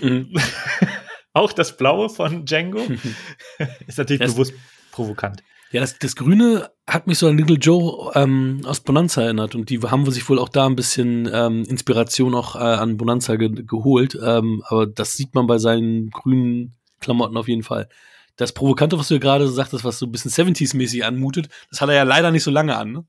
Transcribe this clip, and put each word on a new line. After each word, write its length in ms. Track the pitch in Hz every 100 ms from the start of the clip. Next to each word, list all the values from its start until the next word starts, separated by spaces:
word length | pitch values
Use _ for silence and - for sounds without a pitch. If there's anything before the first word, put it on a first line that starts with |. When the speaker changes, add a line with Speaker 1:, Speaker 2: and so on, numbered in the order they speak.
Speaker 1:
Mhm. 340 | 131 127 131 170 127 - - -
Speaker 2:
<laughs> 500 | - - - - _
Auch 200 | 151 202
das 240 | - 160 -
Blaue 320 | 135 175 214
von 360 | 214 165 170 143
Django 340 | 156 175 208
Speaker 1:
<laughs> 1080 | 233 117 117 107 - - - - 147 - -
Speaker 2:
ist 120 | -
natürlich 220 | 135 139
Speaker 1:
Das 120 | 123
Speaker 2:
bewusst 220 | 117 131 - - _ _
provokant. 520 | - 110 104 104 98 _ _ _
Speaker 1:
Ja, 100 | 120
das, 160 | 127 -
das 180 | 135 -
Grüne 540 | 135 202 240 220 - _ -
hat 200 | 165 185
mich 120 | 165
so 100 | 165
an 80 | 151
Little 220 | 156 156
Joe, 520 | 147 175 170 - -
ähm, 480 | 143 135 135 131 135
aus 160 | 135 123
Bonanza 420 | - 143 175 -
erinnert 320 | 117 110 107
und 140 | 120 113
die 100 | 120
haben 300 | 117 131 139
sich 160 | 123 -
wohl 80 | 131
auch 100 | 123
da 160 | 143 135
ein 80 | 127
bisschen, 520 | 127 - 120 120 117
ähm, 320 | 110 117 113
Inspiration 680 | 104 123 - 113 117 - 127
auch, 220 | 123 117 -
äh, 40 |
an 360 | 120 110 113 107
Bonanza 400 | 113 120 120 110
ge-, 140 | 110 107 113
geholt, 520 | 110 131 127 127 -
ähm, 420 | 117 117 113 107 -
aber 200 | 110 107
das 300 | 107 110 -
sieht 180 | 135
man 120 | 135 120
bei 120 | 117
seinen 500 | 113 117 113 113 110
grünen 640 | - 131 127 123 120 120 - _ _
Klamotten 360 | - 120 110 117
auf 100 | 113
jeden 140 | 117
Fall. 260 | 110 120 107 _ _ _ _ -
Das 160 | 120
Provokante, 460 | - 135 131 151 170
was 100 | 143
du 120 | 147
gerade 260 | 135 139 139
sagtest, 360 | 127 143 127
was 140 | 120 113
so 80 | 123
ein 60 |
bisschen 180 | 113 127
seventies-mäßig 720 | - 180 170 139 135 127 120
anmutet, 440 | 113 127 135 175 151 - _
das 120 | -
hat 80 | 143
er 40 | 143
ja 60 |
leider 260 | 135 143 170
nicht 140 | 160
so 60 | 147
lange 260 | 143 156 113
an, 160 | 107
ne? 120 | 135